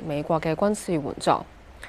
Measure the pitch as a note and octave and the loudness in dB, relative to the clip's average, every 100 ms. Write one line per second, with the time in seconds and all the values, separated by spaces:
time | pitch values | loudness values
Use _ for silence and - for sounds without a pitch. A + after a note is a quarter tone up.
0 | E3 F#3+ - D#3+ D#3+ D#3 G3+ G#3 - D#3+ | -4 -4 0 0 0 2 2 2 0 0
1 | C3+ - - - - - - - | -2 -2 2 2 0 -16 -20 -18